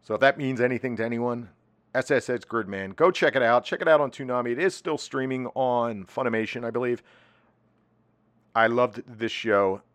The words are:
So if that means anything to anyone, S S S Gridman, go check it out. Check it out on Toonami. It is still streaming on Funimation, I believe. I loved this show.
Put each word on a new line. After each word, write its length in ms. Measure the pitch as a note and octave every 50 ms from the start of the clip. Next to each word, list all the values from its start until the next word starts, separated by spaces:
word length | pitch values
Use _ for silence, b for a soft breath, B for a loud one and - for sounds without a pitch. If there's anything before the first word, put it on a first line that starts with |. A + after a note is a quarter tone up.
So 120 | _ - G#2+
if 60 | G#2+
that 180 | B2+ C3+ C#3 D#3
means 220 | C#3+ C3 C3 A2+
anything 340 | B2 B2 B2+ A2+ - B2+ A#2+ G#2+
to 60 | A2+
anyone, 440 | A#2 A#2 A#2 A#2+ B2 A#2+ A#2+ A#2 G2 _ _ _ _ _ _ _ _
S 200 | - C3 B2+ -
S 180 | D3 B2 - -
S 140 | B2 A2+ -
Gridman, 500 | _ A2+ A#2 G#2 F#2 G2 G2 F#2+ F#2+ F#2+
go 160 | - D#3 F#3
check 240 | F3+ - F3+ D3 B2
it 80 | C#3
out. 220 | A#2+ A2+ A#2+ B2 -
Check 180 | - - -
it 60 | F#3 E3
out 120 | D#3+ D3
on 120 | D3 C3
Toonami. 400 | - - C#3 B2 B2 B2 A#2+ A#2+
It 80 | A#2+ B2+
is 160 | F3 F#3 -
still 220 | - _ E3 D#3 C#3+
streaming 500 | - - - C3+ C3 C3 C3 C3 B2+ A#2+ -
on 480 | C3 C3 B2+ B2 A#2+ A#2 A#2 A2 G2+ F#2
Funimation, 600 | _ - - C3 A#2+ A2+ A2+ A2 A2 - B2 A#2+
I 60 | A#2
believe. 320 | A2+ A#2+ B2+ B2 A#2+ A#2 b b b b b b b b b b b b _ _ _ _ _ _ _ _ _ _ _ _ _ _ _ _ _ _ _
I 140 | A2+ A2+ A2+
loved 340 | A#2 B2 B2 B2 - B2 - -
this 240 | A#2+ G#2+ A#2 A2
show. 500 | - - - A2+ G#2 G2+ G2+ F#2+ F#2+ G2 _ _